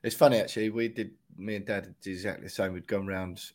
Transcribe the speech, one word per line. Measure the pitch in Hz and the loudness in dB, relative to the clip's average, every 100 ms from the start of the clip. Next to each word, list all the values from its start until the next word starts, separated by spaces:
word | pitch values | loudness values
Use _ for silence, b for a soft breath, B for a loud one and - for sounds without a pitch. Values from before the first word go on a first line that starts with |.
it's | 113 - | -4 6
funny, | 147 117 | 8 8
actually, | 95 110 110 | 2 0 0
we | 113 117 | 0 -2
did, | 113 101 - _ - | -2 -6 -8 _ -10
me | 101 104 | -6 -6
and | 101 | -4
Dad | 101 92 - | -4 -6 -12
did | 98 | -8
exactly | 90 101 - | -6 -4 -6
the | 95 | -6
same. | - 95 | -2 -2
We'd | 90 - | -2 -2
gone | 101 98 | -2 -2
round, | 95 92 87 - | -4 -4 -8 -14